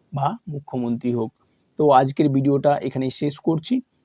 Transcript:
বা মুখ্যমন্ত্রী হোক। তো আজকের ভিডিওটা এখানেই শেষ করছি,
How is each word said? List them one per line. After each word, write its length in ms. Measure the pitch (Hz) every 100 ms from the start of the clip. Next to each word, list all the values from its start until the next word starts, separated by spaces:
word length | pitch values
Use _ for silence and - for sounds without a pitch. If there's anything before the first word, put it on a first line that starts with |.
| _
বা 240 | 139 139 233 -
মুখ্যমন্ত্রী 640 | 147 - 127 120 117 123
হোক। 180 | 120 113 - _ _ _ -
তো 140 | 151
আজকের 380 | 131 135 139 151
ভিডিওটা 480 | 135 135 139 147 143
এখানেই 320 | 135 135 131
শেষ 300 | - 147 143
করছি, 420 | - 160 - 254 - _